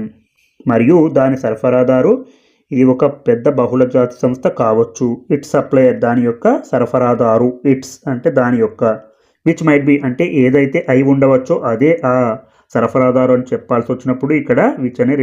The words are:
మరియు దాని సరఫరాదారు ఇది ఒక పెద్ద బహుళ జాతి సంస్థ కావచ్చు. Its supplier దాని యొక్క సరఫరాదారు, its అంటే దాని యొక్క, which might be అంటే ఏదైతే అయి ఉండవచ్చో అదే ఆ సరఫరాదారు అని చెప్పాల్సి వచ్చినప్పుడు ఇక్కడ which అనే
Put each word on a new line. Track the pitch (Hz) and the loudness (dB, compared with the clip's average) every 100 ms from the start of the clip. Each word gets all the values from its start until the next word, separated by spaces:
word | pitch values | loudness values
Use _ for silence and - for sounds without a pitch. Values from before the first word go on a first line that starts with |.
| 107 - _ _ _ _ - | -8 -16 _ _ _ _ 0
మరియు | 113 120 175 156 135 | 2 4 4 2 0
దాని | 131 131 | -2 -2
సరఫరాదారు | 117 110 127 127 127 131 156 254 - _ _ _ - | -4 -4 0 0 2 2 2 0 -4 _ _ _ -6
ఇది | 131 131 | 0 2
ఒక | 127 147 - - | 2 0 -2 -2
పెద్ద | 117 147 135 | 0 0 0
బహుళ | 117 127 127 131 | 0 0 0 0
జాతి | 123 - | -2 -2
సంస్థ | 123 127 185 185 | -4 -2 -4 -2
కావచ్చు. | 113 110 117 - 123 117 - 143 | 0 0 -2 -2 -6 -4 -4 -6
Its | - 147 | -2 -4
supplier | - 135 127 110 120 | 0 2 2 2 0
దాని | 120 120 | 0 -2
యొక్క | 117 214 302 - | 0 0 -2 -2
సరఫరాదారు, | 156 120 131 123 120 117 113 123 127 143 | -4 0 0 0 0 2 2 0 -2 -2
its | 135 - - 147 | -2 -4 -12 -8
అంటే | 123 165 135 | -4 -2 0
దాని | 123 120 | 0 0
యొక్క, | 110 - 113 107 - _ _ _ 160 | -2 0 -2 -2 -8 _ _ _ -4
which | 160 160 | -2 0
might | 143 139 | 2 2
be | 143 127 | 0 -2
అంటే | 123 175 147 | -4 -2 0
ఏదైతే | 127 143 139 165 - | 2 2 0 -2 0
అయి | 131 135 | 0 2
ఉండవచ్చో | 139 135 131 131 170 127 | 2 2 2 0 -4 -2
అదే | 113 147 165 127 | 0 0 2 0
ఆ | 127 120 110 - _ _ | 0 0 -4 -10 _ _
సరఫరాదారు | 120 113 135 127 127 127 127 | -2 0 0 2 2 2 0
అని | 123 | -2
చెప్పాల్సి | 113 - 120 117 | -6 -4 -4 -2
వచ్చినప్పుడు | 127 127 127 - 151 | -6 -4 -4 -2 -2
ఇక్కడ | - 123 220 302 | 0 0 0 -2
which | 123 - | -6 -2
అనే | 123 143 | -2 0